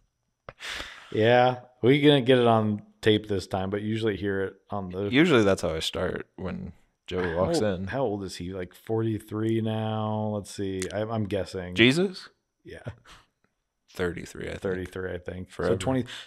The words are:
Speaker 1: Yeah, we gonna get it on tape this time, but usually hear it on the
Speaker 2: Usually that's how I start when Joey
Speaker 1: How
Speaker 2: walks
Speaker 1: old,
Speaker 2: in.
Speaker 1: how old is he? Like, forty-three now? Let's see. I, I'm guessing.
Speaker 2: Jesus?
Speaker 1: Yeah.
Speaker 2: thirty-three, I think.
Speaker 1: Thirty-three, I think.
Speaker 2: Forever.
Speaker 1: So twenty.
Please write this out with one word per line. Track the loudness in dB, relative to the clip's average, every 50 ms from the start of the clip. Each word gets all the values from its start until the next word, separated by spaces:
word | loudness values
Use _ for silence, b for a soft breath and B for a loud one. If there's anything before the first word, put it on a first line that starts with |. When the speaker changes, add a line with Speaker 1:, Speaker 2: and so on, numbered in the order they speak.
| _ _ _ _ _ _ _ _ _ -20 B B B B B B B B B B B B
Speaker 1:
Yeah, | 0 2 4 6 6 6 6 4 2 -2 -6 -18 _ _
we | 4 4 6 6
gonna | 6 6 6 6
get | 6 6 6 6
it | 6
on | 6 6 4 4 2 0 -2 -6 -12 _ _
tape | 4 4 4 4 2
this | -2 -4 -4 -4
time, | -4 -4 -4 -2 -4
but | -4 -4
usually | -4 -4 -4 -2 0 -2 -2
hear | -2 -2 -2 0 0 -2
it | -4 -6 _ _ _
on | -8 -8 -8 -6
the | -6 -4 -2 2
Speaker 2:
Usually | 4 4 6 6 6 6 6
that's | 4 4 2
how | 0 -2 -4
I | -4
start | -4 -6 -4 -4 -4 -4 -4 -6 -10 _ _
when | -10 -8 -8 -8 -8 -10 -12 -16 _ _ _ _ _ _
Joey | -8 -6 -4 -4 -2
Speaker 1:
How | 0
Speaker 2:
walks | 0 0 0 0 0
Speaker 1:
old, | 0 0 -2 -4
Speaker 2:
in. | -6
Speaker 1:
how | -6 -4 -4 -2
old | -2 -4 -4 -6
is | -10 -10
he? | -10 -10 -10 -8
Like, | -8 -10 -12 -14
forty-three | -14 _ -4 -2 -2 -2 -2 -4 -4 -6 -8 -6 -2 -2 0 0 0
now? | 0 -2 -2 -4 -4 -4 -4 -4 -4 -4 -4 -4 -4 -4 -4
Let's | -6 -8 -8
see. | -8 -6 -6 -4 -4 -4 -6 -6 -4
I, | -6
I'm | -4 -4 -2 -4 -2
guessing. | -2 -4 -4 -4 -6 -8 -10 -8 -2 4
Speaker 2:
Jesus? | 6 6 6 6 4 0 -2 -4 -10 -18 -20 _ _ _ _ _ _ _
Speaker 1:
Yeah. | -20 -20 -16 -16 -16 -16 -16 b b b b b _ _ _ _ _ _ _ _ _ _ _ _ _ -8
Speaker 2:
thirty-three, | -6 -6 -6 -6 -8 -12 -16 -14 -12 -12
I | -10
think. | -10 -6
Speaker 1:
Thirty-three, | -6 -4 -4 -4 -6 -8 -8 -8 -8 -8 -8
I |
think. | -10 -10 -10 -12 -12 -12 -12
Speaker 2:
Forever. | -8 -4 -2 0 0
Speaker 1:
So |
twenty. | 0 0 -2 -2 -2 -2 B B B B